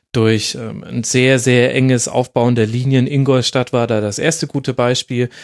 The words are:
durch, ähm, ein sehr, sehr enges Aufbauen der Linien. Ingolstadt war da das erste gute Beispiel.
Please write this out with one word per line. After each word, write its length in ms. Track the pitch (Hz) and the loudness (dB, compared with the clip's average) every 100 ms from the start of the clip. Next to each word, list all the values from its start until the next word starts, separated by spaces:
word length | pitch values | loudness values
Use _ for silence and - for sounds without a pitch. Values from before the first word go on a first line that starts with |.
| _ | _
durch, 420 | 120 110 110 - - | 0 2 2 -2 -8
ähm, 300 | 113 107 - | -10 -12 -10
ein 180 | 123 | -6
sehr, 340 | 113 127 127 131 | -2 0 2 2
sehr 380 | 127 123 127 135 | 4 4 2 2
enges 320 | 131 123 - | 2 2 0
Aufbauen 480 | - 127 127 120 120 | -4 -2 0 2 2
der 100 | 107 | 0
Linien. 420 | 120 131 131 131 | 0 0 2 2
Ingolstadt 680 | 143 135 131 120 131 123 | 0 2 2 2 -2 -2
war 140 | 123 117 | -2 0
da 120 | 107 | 0
das 200 | 104 104 | -2 -2
erste 280 | 156 160 147 | -2 -2 -4
gute 260 | 143 131 | -4 -4
Beispiel. 560 | 127 123 131 - 120 123 - | -2 0 0 -4 -4 -4 -6